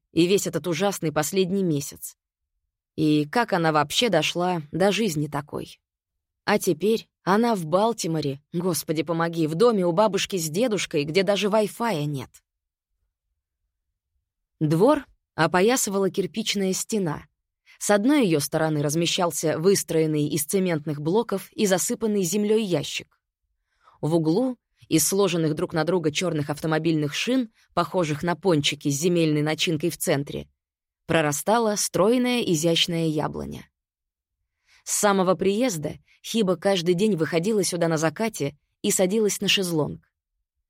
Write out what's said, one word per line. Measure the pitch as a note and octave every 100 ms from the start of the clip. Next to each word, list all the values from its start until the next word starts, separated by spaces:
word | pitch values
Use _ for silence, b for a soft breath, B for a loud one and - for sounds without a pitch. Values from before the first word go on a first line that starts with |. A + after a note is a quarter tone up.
| _
и | D#3+ F3
весь | G3 F3+
этот | E3 F3
ужасный | D#3+ G3+ F#3+ D#3+
последний | D3+ D3+ G3 F#3 G3
месяц. | F3+ C#3+ - E3+ - - _ _ _ _ _ _ _ -
И | D#3 D3+ D3
как | B3 A3+
она | F#3 D#3+
вообще | D3+ D3 - A#3+
дошла | E3+ - E3+ F3+ F3 D3
до | D#3+ G3
жизни | F#3 A3 D#3 D3
такой? | C#3+ C#3+ - - - _ _ _ _ _ _ -
А | G3+
теперь | F#3+ D#3 G3 A3+ - _
она | F3 G3+ A#3 G#3
в | D#3+
Балтиморе, | F3+ A3 A3+ F3 D#3+ C#3+ C#3 _
Господи | E3+ F3+ D#3+ - D#3
помоги, | D#3 E3 E3+ E3+ D3+
в |
доме | D#3+ A#3+ G#3+ F3
у |
бабушки | E3+ G#3+ F#3 - F#3+
с | D#3+
дедушкой, | D#3+ B3 F#3+ - D3+
где | C#3+ E3
даже | F#3+ G3+ G3+
Wi-Fi | A3 G3+ - A#3 E3+ D3
нет. | C#3 - - _ _ _ _ _ _ _ _ _ _ _ _ _ _ _ _ _ _ _ _ _ -
Двор | D#3 D#3+ A#3+ D4+ - _ _ -
опоясывала | D#3+ F3+ G#3 C4 - G3 F#3+
кирпичная | F#3+ F3+ A3+ - G3+ F#3+
стена. | F#3 - A3 E3+ - - _ _ _ _ b
С | -
одной | G#3 A3+ D4 G#3
ее | D3+
стороны | D3 D#3 D#3 D3+
размещался | D3 D#3+ E3+ - F3 D#3 D#3+ C#3
выстроенный | F3+ F#3 - D#3+ D#3 D3+ D3
из | D3+ -
цементных | G3 F#3 D#3 D#3 D3
блоков | D3+ G#3 A3+ F#3+ -
и | - G#3
засыпанный | F#3 - A#3+ A3+ G#3
землей | F3 G#3 G#3 G#3+
ящик. | G#3 D#3 C#3 - - _ _ _ _ _ _ b b b
В | D3 E3+
углу | D#3 F3+ C4 B3 _ _ b
из | D#3+ -
сложенных | G3 G3 E3+ D#3
друг | D#3 F3
на | E3
друга | D#3 F3+ D#3
черных | D3 E3+ D#3 D3
автомобильных | D3 D#3+ D#3 E3 D#3 D3
шин, | - - C4 A3+ b b -
похожих | E3+ F#3 D#3 D3+
на | F3 E3+
пончики | F#3+ D#3 D3 C#3+ D3+
с | C#3
земельной | F3+ F3 D#3+ D3+
начинкой | D3+ D3+ - D#3 F3
в | -
центре, | - C#3 C#3+ - - _ _ _ _ _ -
прорастала | D#3+ D3+ C#3+ - A#3 A3+ D#3
стройная | - D#3+ G3 B3+ B3 A#3+
изящная | - D#3+ E3 E3 - E3 D#3+
яблоня. | D3+ C#3+ D3 C#3+ C#3 - _ _ _ _ _ _ _ _ _ b b
С | b
самого | - G#3 G3 F#3 F#3
приезда | F#3+ G3+ B3+ E3 D3+ D#3 b b
Хиба | - A3+ F#3+ E3+
каждый | G3 G3 E3 F3
день | A3 E3+
выходила | D3+ E3+ F#3 A3
сюда | E3 E3+ E3
на | D#3+
закате | D#3+ D#3 A3+ - C#3+ - _ _
и | G#3
садилась | F#3 F#3 A3 G#3 -
на | G3
шезлонг. | G3+ F3+ D#3+ C#3+ E3 _ _ _ _ _ _ _